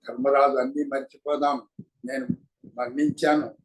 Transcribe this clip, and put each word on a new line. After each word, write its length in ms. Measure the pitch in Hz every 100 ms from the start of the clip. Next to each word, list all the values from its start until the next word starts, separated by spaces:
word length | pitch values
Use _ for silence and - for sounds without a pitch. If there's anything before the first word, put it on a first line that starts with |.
| -
ధర్మరాజు, 480 | 120 135 139 139 135
"అన్నీ 280 | 127 143
మర్చిపోదాం, 840 | 143 135 135 - 147 147 143 131 - - - _
నేను 220 | 123 135 127 - _ _ -
మరణించాను, 720 | - 123 135 151 131 151 151 - -